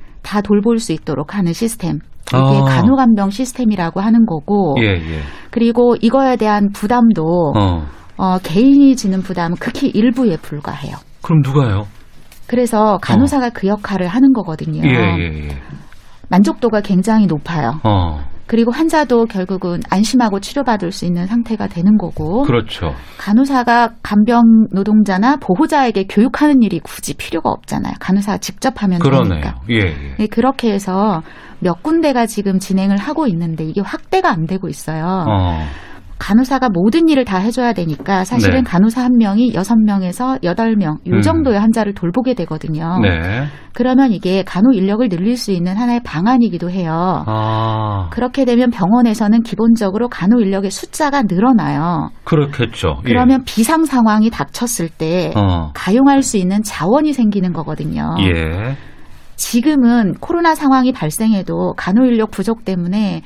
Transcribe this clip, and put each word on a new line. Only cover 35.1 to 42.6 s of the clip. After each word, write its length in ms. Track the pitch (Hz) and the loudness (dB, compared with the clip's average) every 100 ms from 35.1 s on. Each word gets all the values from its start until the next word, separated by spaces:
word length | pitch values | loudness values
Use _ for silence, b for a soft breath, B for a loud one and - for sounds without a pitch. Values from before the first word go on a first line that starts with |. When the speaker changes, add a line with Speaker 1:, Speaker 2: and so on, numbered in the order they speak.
| 190 160 | -2 0
Speaker 2:
어. 380 | 101 90 80 76 69 B B - - | 0 0 -2 -6 -10 B B -18 -12
Speaker 1:
간호사가 480 | - 208 254 269 254 | 0 2 2 0 0
모든 360 | 175 196 320 330 | 0 2 2 4
일을 160 | 277 | 2
다 140 | 233 185 | 2 0
해줘야 340 | 208 240 240 | -2 -2 -2
되니까 520 | 220 165 147 - 190 | -2 -4 -4 -2 -2
사실은 320 | 185 247 202 262 | 0 0 2 2
Speaker 2:
네. 60 | |
Speaker 1:
간호사 400 | 233 175 214 240 | 0 2 2 2
한 80 | 247 247 | 2 2
명이 360 | 214 202 247 | 2 2 0
여섯 220 | 160 190 226 | 0 0 2
명에서 580 | 214 196 180 180 254 262 | 2 0 -2 -4 -4 -2
여덟 320 | 175 175 226 | -2 -2 0
명, 220 | 214 180 - - | 0 0 -4 -2
요 80 | |
Speaker 2:
음. 60 | 190 | 0
Speaker 1:
정도의 400 | 254 330 269 202 | 2 2 2 2
환자를 340 | 220 226 208 | 2 2 0
돌보게 400 | 196 170 208 247 | -2 -2 -2 -2
되거든요. 640 | 247 165 156 | -2 -4 -8